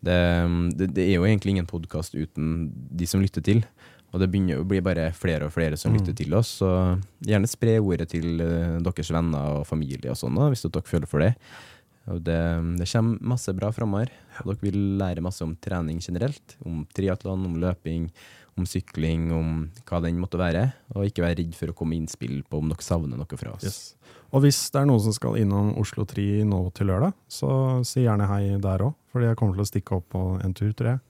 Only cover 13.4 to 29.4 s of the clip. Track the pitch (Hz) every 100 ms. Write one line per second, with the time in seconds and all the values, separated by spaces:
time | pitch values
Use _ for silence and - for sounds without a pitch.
13.4 | - 92 101 113 113 101 123 - - -
14.4 | - 101 101 95 101 98 95 85 87 -
15.4 | 82 85 - 90 80 82 82 87 123 143
16.4 | - - - 80 76 - 95 92 95 95
17.4 | 95 82 90 90 78 82 82 - - -
18.4 | - - 90 92 - - 80 82 82 82
19.4 | 80 80 78 90 - 87 85 85 90 87
20.4 | 90 82 127 - _ 98 98 - 85 85
21.4 | 85 82 80 85 80 82 80 - 60 69
22.4 | - 76 78 73 - 85 76 60 76 -
23.4 | - 95 98 - - _ - - - 135
24.4 | 143 135 - 139 143 123 107 104 120 107
25.4 | 101 101 104 104 104 - 104 - 101 104
26.4 | 107 98 92 - 101 92 165 - _ -
27.4 | 135 135 131 127 120 - 123 104 101 101
28.4 | 101 98 98 95 110 156 _ 127 117 113